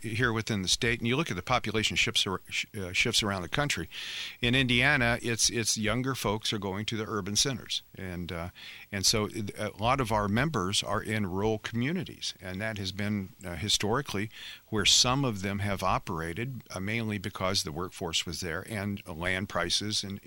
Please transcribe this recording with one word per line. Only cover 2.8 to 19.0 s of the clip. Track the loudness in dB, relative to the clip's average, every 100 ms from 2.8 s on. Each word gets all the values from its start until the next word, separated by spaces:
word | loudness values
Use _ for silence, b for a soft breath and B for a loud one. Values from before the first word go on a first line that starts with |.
| -2
shifts | 2 4 4
around | 2 0
the | 0
country. | 0 0 0 -4 B B B B B
In | 4 4
Indiana, | 6 6 6 6 4 2
it's, | 0 2 2
it's | 2 0 2
younger | 2 2 0 0
folks | 0 0 0
are | -2
going | -2 -2 -2
to | -4
the | -2
urban | -2 0 2
centers, | 2 0 -4 -6 -8 -12
and, | -8 -6 -6
uh, | -6 -8 -10 B B B
and | 0 2
so | 2 0
it, | -4 -6 -4
a | -6 -2
lot | 0 2
of | 2
our | 2 4
members | 2 2 2 0 0
are | 0 -2
in | 0 0 0
rural | 0 0 0
communities, | -2 -2 -2 -2 -6 -8 -10 -8
and | -8 -6
that | -6 -4
has | -6
been, | -4 -2 -2 -4 -10 -10
uh, |
historically | -4 0 2 2 0 0 -4 -4 B B B -4
where | 2 6
some | 6 6 4
of | 2 0
them | -2 -2
have | 0 0
operated, | 2 0 0 -4 -4 -4 -6 -8 -10
uh, | -6
mainly | -4 -2 -2 -2
because | -4 -2 0 0
the | -2
workforce | -4 -6 -6 -4 -2 -4
was | -4
there | -4 -4 -4
and | -4 -4 -4